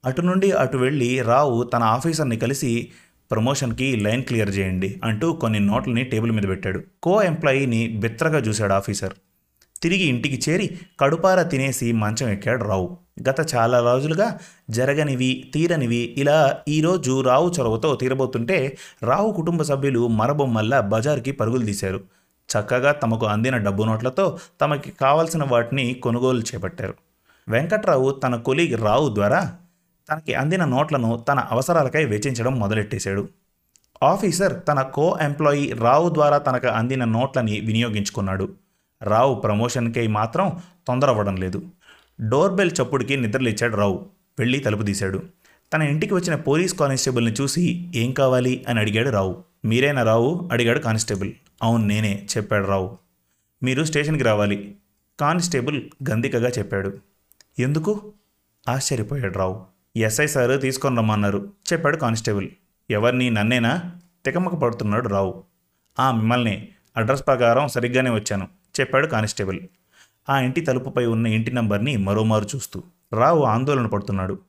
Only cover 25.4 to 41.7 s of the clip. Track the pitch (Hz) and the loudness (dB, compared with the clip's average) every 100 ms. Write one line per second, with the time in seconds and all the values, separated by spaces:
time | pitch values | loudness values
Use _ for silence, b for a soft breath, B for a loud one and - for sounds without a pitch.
25.4 | 139 120 117 135 123 127 120 117 127 123 | 2 2 2 -2 -2 -2 -2 0 2 0
26.4 | 113 - 92 - 98 - _ _ b b | -2 -6 -8 -8 -10 -10 _ _ b b
27.4 | - 113 156 214 208 139 131 135 127 120 | -2 -2 2 0 2 4 2 0 -2 -2
28.4 | 120 143 170 117 107 117 147 104 101 156 | 0 0 2 2 2 4 2 2 2 2
29.4 | 196 - _ _ _ _ - 156 156 - | 0 -8 _ _ _ _ -8 -8 -4 -2
30.4 | 143 185 156 127 151 139 113 117 113 117 | 0 0 2 0 0 0 0 -2 0 -2
31.4 | - 117 131 170 131 147 143 104 135 117 | 0 -2 2 2 2 0 0 0 -2 -2
32.4 | 117 131 101 107 104 107 98 98 - _ | -2 0 0 -2 -2 -4 -4 -4 -6 _
33.4 | _ _ _ _ _ _ 135 196 208 160 | _ _ _ _ _ _ 2 4 0 2
34.4 | 190 139 - 143 131 - 160 165 147 143 | 0 0 0 0 0 0 0 2 -2 2
35.4 | 151 143 143 117 113 143 175 156 147 147 | 2 2 0 0 4 6 4 4 4 4
36.4 | 139 127 123 113 117 131 117 113 131 131 | 2 0 0 0 0 0 0 0 0 0
37.4 | 113 104 107 110 120 107 101 - 95 95 | -2 -2 0 0 0 -2 -4 -4 -4 -2
38.4 | 98 - _ _ _ _ 101 107 135 110 | -4 -8 _ _ _ _ 0 4 4 2
39.4 | 107 104 120 123 117 117 117 107 113 160 | 0 0 0 0 -2 0 0 0 0 0
40.4 | 185 165 B B - 123 139 110 101 92 | -2 -2 B B -4 2 2 2 0 -2
41.4 | 92 95 - | -4 -4 -10